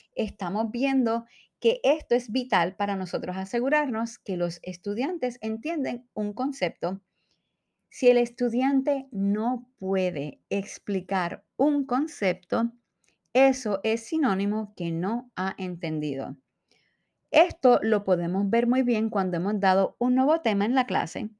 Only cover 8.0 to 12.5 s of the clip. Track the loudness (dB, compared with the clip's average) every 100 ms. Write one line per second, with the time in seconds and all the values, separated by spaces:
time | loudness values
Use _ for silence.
8 | 4 6 2 -2 -2 2 2 2 2 -2
9 | -4 -4 0 0 0 -4 -8 _ -2 0
10 | 0 -2 -6 -10 _ -6 -6 -10 -6 -4
11 | -2 -2 -2 -6 _ 0 2 2 0 -2
12 | -2 -2 -2 -2 _